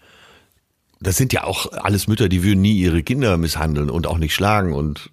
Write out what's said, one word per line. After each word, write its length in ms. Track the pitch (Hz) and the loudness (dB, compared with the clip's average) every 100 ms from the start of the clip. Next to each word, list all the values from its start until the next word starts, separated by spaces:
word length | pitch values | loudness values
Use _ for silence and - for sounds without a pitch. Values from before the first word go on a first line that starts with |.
| _ _ - _ _ _ _ _ _ - | _ _ -20 _ _ _ _ _ _ -8
Das 160 | 92 90 | -2 0
sind 140 | 131 | 0
ja 120 | - 90 | -2 -4
auch 260 | 95 - | -6 -6
alles 340 | - 95 101 - | -4 -2 0 0
Mütter, 200 | 107 98 | 2 2
die 140 | 92 | 2
würden 180 | 98 95 | 2 4
nie 120 | 101 104 | 4 4
ihre 240 | 90 82 | 2 2
Kinder 340 | 80 131 117 85 | 0 0 2 2
misshandeln 520 | 82 76 80 73 73 | 0 -2 -2 0 -2
und 180 | 76 76 | -2 -2
auch 100 | 80 | -2
nicht 160 | 78 | -2
schlagen 400 | - 101 107 92 | 0 0 2 0
und, 360 | 71 76 71 - | -2 -4 -6 -6